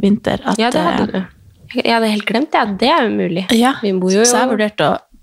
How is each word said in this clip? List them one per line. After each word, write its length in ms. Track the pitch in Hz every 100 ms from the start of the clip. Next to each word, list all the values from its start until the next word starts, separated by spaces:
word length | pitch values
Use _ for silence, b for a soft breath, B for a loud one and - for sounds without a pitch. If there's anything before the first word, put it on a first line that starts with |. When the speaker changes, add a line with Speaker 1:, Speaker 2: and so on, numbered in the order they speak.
Speaker 1:
vinter 400 | 196 214 - -
at, 160 | - 214
Speaker 2:
Ja, 100 | 226
det 120 | 277
hadde 220 | - -
Speaker 1:
eh, 180 | 214 190
Speaker 2:
du. 580 | 185 - - _ - 247
Jeg 120 | -
hadde 160 | 233 226
helt 140 | 214 -
glemt 260 | 214 302
det. 80 | 339
Ja, 60 | 226
det 240 | 190 240
er 180 | 330 226
umulig. 360 | 208 180 170 185
Speaker 1:
Ja, 220 | 226 240 277
Speaker 2:
Vi 100 | 208
bor 180 | 190 185
jo 100 | 190
Speaker 1:
så 180 | 233 240
jeg 60 | 254
vurderte 400 | 214 214 - 151
å, 60 | - - -